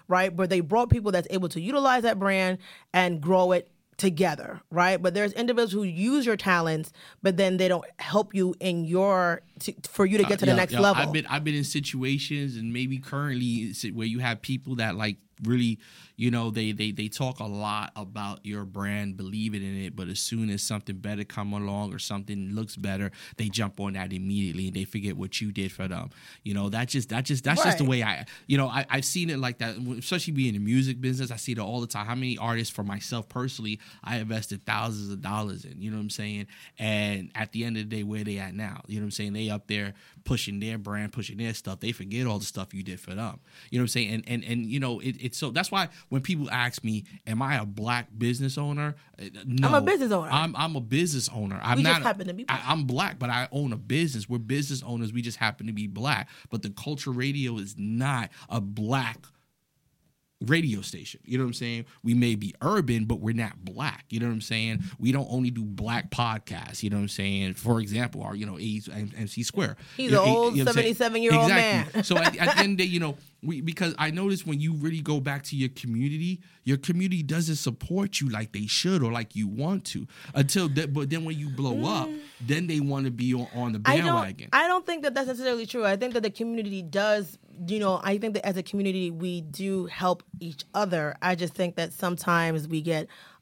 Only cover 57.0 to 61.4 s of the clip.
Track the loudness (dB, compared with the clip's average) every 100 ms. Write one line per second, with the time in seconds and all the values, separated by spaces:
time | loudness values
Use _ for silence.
57 | -4 -2 -2 0 -2 -2 -6 -6 -4 0
58 | 0 0 -4 -10 -6 -4 -4 -4 0 0
59 | 0 -6 -16 _ _ _ _ _ _ _
60 | _ _ _ -8 0 2 2 -2 -6 -10
61 | -14 -16 -4 -2